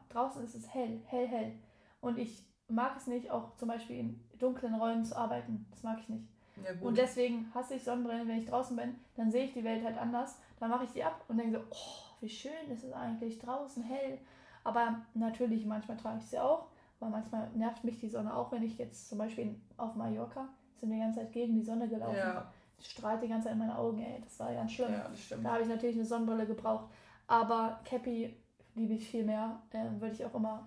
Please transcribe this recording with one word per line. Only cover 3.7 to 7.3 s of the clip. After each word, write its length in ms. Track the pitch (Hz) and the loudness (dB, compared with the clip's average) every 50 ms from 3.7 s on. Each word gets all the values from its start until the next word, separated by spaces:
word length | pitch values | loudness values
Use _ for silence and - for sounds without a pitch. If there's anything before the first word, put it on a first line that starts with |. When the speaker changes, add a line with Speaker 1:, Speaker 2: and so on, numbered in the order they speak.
| 233 226 - - 240 247 | -2 -4 -4 -6 -4 -4
Speaker 1:
in 240 | 233 226 - - - - - - | -2 -2 -4 -6 -10 -18 -2 0
dunklen 340 | 247 254 254 - 262 226 220 | 2 2 2 0 0 0 2
Räumen 300 | 220 226 226 226 226 220 | 2 2 4 4 2 2
zu 100 | - - | 0 0
arbeiten. 520 | 247 233 214 247 240 233 233 220 208 - - | 0 0 0 0 -2 -2 -2 -4 -4 -4 -8
Das 120 | - - - | -12 -8 -4
mag 160 | 226 220 220 | -4 -4 -4
ich 80 | - - | -4 -6
nicht. 140 | 220 220 - - - - - - - 202 190 | -6 -6 -8 -12 -18 -20 -20 -20 -14 -8 -8
Speaker 2:
Ja, 80 | 190 185 | -6 -6
gut. 80 | 175 190 240 | -2 0 4
Speaker 1:
Und 80 | 226 | 6
deswegen 540 | 233 254 254 - 247 247 247 | 6 6 6 4 4 2 4